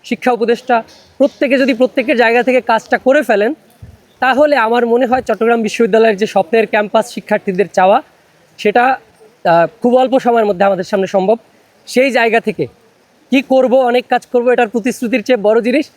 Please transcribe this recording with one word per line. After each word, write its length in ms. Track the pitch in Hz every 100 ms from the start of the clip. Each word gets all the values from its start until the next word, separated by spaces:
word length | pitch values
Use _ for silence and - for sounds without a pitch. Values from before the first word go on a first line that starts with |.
শিক্ষা 280 | - 240 254
উপদেষ্টা, 500 | 233 226 233 - 233 - - _ _
প্রত্যেকে 400 | 277 - 285 262
যদি 160 | 277
প্রত্যেকের 420 | 226 254 - 233 240
জায়গা 260 | 226 240
থেকে 180 | 240 254
কাজটা 380 | - 226 - 240
করে 240 | 247 294
ফেলেন, 320 | 254 202 214 320 _ _ - - _ _
তাহলে 360 | 254 254 302 277
আমার 300 | 226 240 233
মনে 200 | 233 254
হয় 160 | 254
চট্টগ্রাম 400 | - 208 226 233
বিশ্ববিদ্যালয়ের 540 | 220 - 226 220 226 190
যে 100 | 208
স্বপ্নের 400 | 196 190 226 214
ক্যাম্পাস 480 | 214 208 220 214
শিক্ষার্থীদের 520 | - - 208 - 185 185
চাওয়া, 300 | - 190 233 - _ _ _ _ -
সেটা, 260 | 214 240 247
আহ, 760 | 262 _ _ - _ 190 170 165 -
খুব 140 | 240 254
অল্প 220 | 254 254
সময়ের 280 | 240 233 214
মধ্যে 180 | 180
আমাদের 200 | 196 180
সামনে 220 | 185 202 190
সম্ভব। 300 | 196 190 233 _ _ _ _ -
সেই 240 | 240 269
জায়গা 300 | 240 233 220
থেকে 260 | 214 - 135 _ _ _ _ _ _
কি 120 | 262 -
করব, 260 | 262 254
অনেক 300 | 262 254 247 -
কাজ 180 | 247 -
করব, 220 | 247 240
এটার 200 | 247 233
প্রতিশ্রুতির 540 | 240 202 - 233 226
চেয়ে 140 | 208 247
বড় 240 | 202 226
জিনিস 300 | 226 262 -